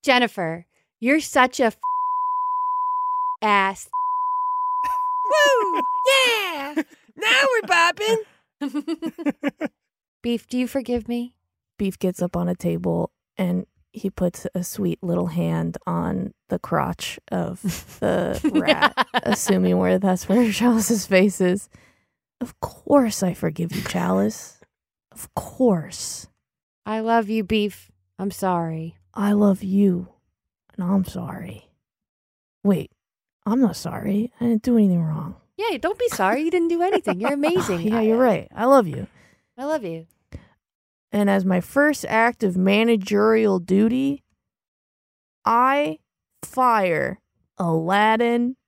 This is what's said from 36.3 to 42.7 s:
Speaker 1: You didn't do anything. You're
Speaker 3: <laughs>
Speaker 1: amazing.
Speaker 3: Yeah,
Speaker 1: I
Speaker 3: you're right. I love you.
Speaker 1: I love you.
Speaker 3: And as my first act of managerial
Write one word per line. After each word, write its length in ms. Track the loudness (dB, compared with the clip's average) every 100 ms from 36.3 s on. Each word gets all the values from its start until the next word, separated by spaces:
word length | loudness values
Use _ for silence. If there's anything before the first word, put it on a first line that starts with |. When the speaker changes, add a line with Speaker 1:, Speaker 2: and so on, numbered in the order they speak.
| 2
Speaker 1:
You 100 | 0
didn't 160 | 0 0
do 140 | 2
anything. 400 | 2 0 0 -2
You're 100 | -2
Speaker 3:
<laughs> 80 | 0
Speaker 1:
amazing. 380 | 0 0 0 -2
Speaker 3:
Yeah, 180 | 0 2
Speaker 1:
I 20 |
Speaker 3:
you're 160 | 2 4
right. 320 | 4 2 -4
I 120 | -2 4
love 220 | 4 4
you. 200 | -4 -10 _ _ _ _ -12
Speaker 1:
I 60 |
love 220 | -4 -4 -4
you. 200 | -10 -14 _ _ -18 -18 _ _ _ _ _ _
Speaker 3:
And 180 | 0 2
as 160 | 2 2
my 160 | 0
first 420 | 0 2 2 2 -2
act 340 | 2 2 0
of 140 | -2 2
managerial 1000 | 2